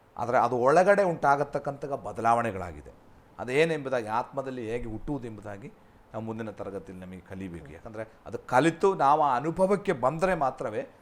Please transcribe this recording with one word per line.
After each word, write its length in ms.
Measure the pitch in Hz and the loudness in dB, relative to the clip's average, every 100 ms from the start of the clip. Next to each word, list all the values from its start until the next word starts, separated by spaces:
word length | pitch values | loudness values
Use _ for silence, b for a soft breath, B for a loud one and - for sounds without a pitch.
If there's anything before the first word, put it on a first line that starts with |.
| _ - | _ -8
ಆದರೆ 200 | 113 120 | 0 4
ಅದು 180 | 117 123 | 4 4
ಒಳಗಡೆ 460 | 127 160 190 202 | 6 6 6 6
ಉಂಟಾಗತಕ್ಕಂತಹ 880 | 190 160 143 139 143 143 - 139 143 | 4 2 2 2 0 -4 -6 -8 -6
ಬದಲಾವಣೆಗಳಾಗಿದೆ. 1000 | 135 101 110 113 117 117 95 87 76 - - - - - - | -8 -8 0 4 4 2 -4 -8 -12 -16 -20 -20 -20 -18 -10
ಅದೇನೆಂಬುದಾಗಿ 680 | 113 135 165 156 135 123 107 | -2 2 2 2 -2 -2 0
ಆತ್ಮದಲ್ಲಿ 640 | 110 127 139 131 127 110 | -2 -2 -6 -8 -8 -6
ಹೇಗೆ 180 | 120 117 | -6 -6
ಹುಟ್ಟುವುದು 380 | 107 - 139 117 | -8 -6 -8 -8
ಎಂಬುದಾಗಿ 420 | 107 104 101 131 - b b _ | -12 -12 -14 -16 -20 b b _
ನಾವು 100 | 113 | -10
ಮುಂದಿನ 260 | 110 110 110 | -8 -8 -8
ತರಗತಿಯಲ್ಲಿ 560 | 98 98 95 95 92 92 | -10 -10 -10 -12 -14 -14
ನಮಗೆ 140 | 92 | -16
ಕಲಿಬೇಕು. 520 | - 95 95 85 71 | -14 -10 -10 -12 -16
ಯಾಕಂದರೆ 400 | 78 117 107 110 b - | -18 -14 -12 -12 b -14
ಅದು 120 | 113 | -12
ಕಲಿತು 560 | - 123 160 165 196 | 2 4 4 4 0
ನಾವು 280 | 180 139 156 | 4 4 4
ಆ 140 | 147 123 | 4 2
ಅನುಭವಕ್ಕೆ 560 | 151 165 190 202 196 | -2 0 2 0 -2
ಬಂದರೆ 420 | 143 123 160 190 | 0 0 0 0
ಮಾತ್ರವೇ 480 | 175 135 - 127 110 - - | 2 -2 -2 -6 -6 -8 -14